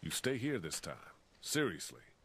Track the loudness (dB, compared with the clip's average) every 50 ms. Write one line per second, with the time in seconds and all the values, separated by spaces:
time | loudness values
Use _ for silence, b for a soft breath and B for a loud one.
0 | -2 0 -2 2 2 2 2 4 2 2 0 0 0 -2 -4 -4 -4 -6 -8 -8
1 | -10 -16 -18 -20 _ _ _ -14 -6 0 2 4 4 4 2 0 -6 -8 -10 -12
2 | -18 -20 -20 _